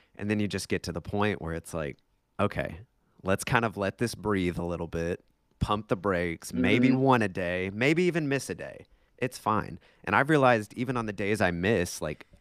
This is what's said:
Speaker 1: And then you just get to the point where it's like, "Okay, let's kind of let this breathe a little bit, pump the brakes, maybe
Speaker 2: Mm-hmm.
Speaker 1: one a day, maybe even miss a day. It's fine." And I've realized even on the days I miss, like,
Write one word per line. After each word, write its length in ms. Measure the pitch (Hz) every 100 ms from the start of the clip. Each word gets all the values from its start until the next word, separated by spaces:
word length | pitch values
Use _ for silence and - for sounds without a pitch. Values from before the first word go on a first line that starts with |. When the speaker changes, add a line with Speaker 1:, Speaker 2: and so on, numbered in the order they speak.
| _ -
Speaker 1:
And 140 | 104
then 100 | 107
you 80 | 101
just 220 | 95 -
get 140 | 92
to 80 | -
the 100 | 87
point 400 | - 101 104 95
where 120 | 82
it's 200 | 82 -
like, 240 | 82 73 - _ _ _ -
"Okay, 400 | 101 - - 82 117 _ _ _
let's 200 | 92 95
kind 220 | - 123 113
of 120 | 95
let 200 | 98 -
this 180 | 120 101
breathe 420 | 104 98 87 80
a 60 | 85
little 220 | 85 85
bit, 360 | 82 85 92 _ _ _ _
pump 280 | - 104 -
the 80 | 104
brakes, 580 | 101 87 87 82 -
maybe 360 | - 85 113 127
Speaker 2:
Mm-hmm. 80 | 131
Speaker 1:
one 240 | 135 123
a 60 | 104
day, 420 | 90 87 92 95
maybe 300 | 104 135 165
even 240 | 180 165 147
miss 220 | 135 -
a 60 | 87
day. 320 | 71 - - _ _ _
It's 200 | 127 -
fine." 420 | - 107 - - - _
And 120 | - 104
I've 140 | 139
realized 440 | 151 131 113 104 -
even 220 | 127 123
on 80 | 107
the 80 |
days 280 | 98 101 107
I 100 | 92
miss, 500 | 85 95 104 90 -
like, 240 | 78 76 - -